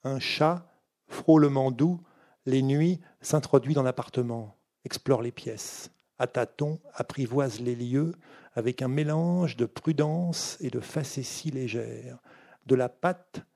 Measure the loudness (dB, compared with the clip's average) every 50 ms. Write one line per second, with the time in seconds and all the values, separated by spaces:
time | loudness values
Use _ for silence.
0 | _ -4 -4 -4 -4 -4 0 2 2 2 2 0 -6 _ _ _ _ _ _ _
1 | _ _ -14 -4 6 8 8 8 8 6 4 2 0 0 2 2 2 2 2 -2
2 | -8 _ _ _ _ _ _ _ _ 0 2 2 4 4 4 4 4 2 2 0
3 | -6 -18 _ _ -4 0 0 0 2 4 4 4 4 4 0 2 2 0 -2 -4
4 | -8 -4 -2 -2 -2 -2 -4 -6 -8 -12 -16 _ _ _ _ _ _ -12 -12 -6
5 | _ 2 2 2 2 -4 -8 -8 -10 -10 -10 -10 -12 -14 -14 -14 -18 -18 _ _
6 | _ _ _ _ -4 -2 0 -2 -4 -4 _ -4 -4 -4 -4 -6 _ -18 -10 -10
7 | -8 -8 -4 -6 -4 0 0 0 0 0 -4 -4 -4 -4 -4 -4 -4 0 0 0
8 | 0 0 -4 -8 _ -20 -20 -20 -20 -8 _ -2 -2 -2 -2 -2 -4 -2 0 0
9 | 0 0 0 0 0 0 2 2 0 0 0 -2 -4 -4 _ -6 _ -2 0 2
10 | 0 0 0 -2 -2 -2 -2 -4 -6 -8 -8 -8 -8 -6 -6 -6 -8 -4 -6 -6
11 | -6 -4 -6 -8 -8 -8 -10 -8 -8 -6 -4 -4 -6 -4 -4 -6 -6 -8 -10 -12
12 | -14 -16 -18 -18 _ -20 -20 -20 -20 -20 -20 _ _ 2 4 4 4 0 -2 _
13 | 0 0 0 -2 -8 _ -14 -14 -14 _ _